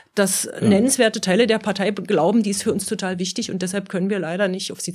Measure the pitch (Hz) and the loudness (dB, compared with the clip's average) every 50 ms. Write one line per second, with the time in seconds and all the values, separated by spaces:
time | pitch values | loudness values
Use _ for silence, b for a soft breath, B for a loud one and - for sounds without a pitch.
0 | B B - 208 196 185 190 - - - - - - 220 196 196 233 269 - - | B B 0 0 0 2 0 -2 -4 -6 -4 0 4 4 6 6 4 4 4 4
1 | 233 220 - 220 - 190 180 214 247 214 220 208 - 214 190 - 196 208 202 196 | 2 2 2 0 0 2 2 4 4 4 2 0 0 -2 -2 0 -2 -2 -2 -4
2 | 170 175 208 156 156 185 214 233 208 208 - 196 - 220 - 208 - - 220 180 | -2 0 2 2 4 4 4 4 2 2 -2 -2 -2 -2 -2 -2 -2 -4 -6 -4
3 | 202 185 185 180 185 190 - 247 226 - - 180 185 185 190 202 196 - - 180 | -4 -6 -4 -4 -6 -4 -4 -6 -6 -4 -4 -4 -4 -2 -4 -4 -6 -4 -4 -2
4 | 185 196 208 190 165 160 170 190 208 185 185 190 - - - - - 180 | -2 -2 -2 -2 -4 -4 -2 0 0 -2 -2 -4 -8 -10 -10 -10 -10 -10